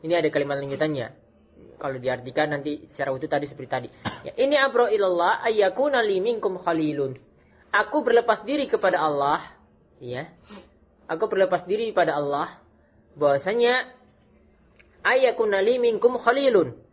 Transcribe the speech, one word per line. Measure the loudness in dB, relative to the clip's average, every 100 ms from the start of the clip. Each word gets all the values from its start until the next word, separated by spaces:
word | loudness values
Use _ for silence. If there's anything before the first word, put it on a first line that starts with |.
Ini | 0 0
ada | 0
kalimat | 0 -2 -4
lanjutannya. | -6 -2 -2 -2 -8 -12 _ _ _ -20 -20 -10
Kalau | -8 -4
diartikan | -4 -4 -4 -2 -2
nanti | -2 -6 -8 -12
secara | -8 -6 -4
utuh | -2
tadi | -4 -4
seperti | -12 -6
tadi. | -6 -6 -12 -14 -12 -12
Ya, | 0
ini | 2 4
abro | 2 2 2
ilallah | 2 2 2 2 0
ayyakuna | 0 2 2 2 0 2
li | 0 0
minkum | 0 -2 -4 -4
khalilun. | -2 0 -2 -2 -6 -6 _ _ _ _ _
Aku | -2 0 0
berlepas | 4 2 4 -2
diri | 0 -2 -2
kepada | 0 2 2
Allah, | 0 0 0 0 -4 -20 _ _ _ _
ya. | -10 -10 -10 -18 -20 -20 -20 _ _ _ -10
Aku | -4 -2
berlepas | 2 2 0
diri | -2 -4 -2 0
pada | 0 0
Allah | -2 -4 -6 -10 _ _ _ _ _ 0
bahwasanya | 2 2 0 0 2 2 -2 -14 _ _ _ _ _ _ _ _ -20 _
ayyakuna | 0 4 2 2 0 2
li | 2 2
minkum | 2 2 2 2
khalilun. | 0 2 4 4 2 -4 -20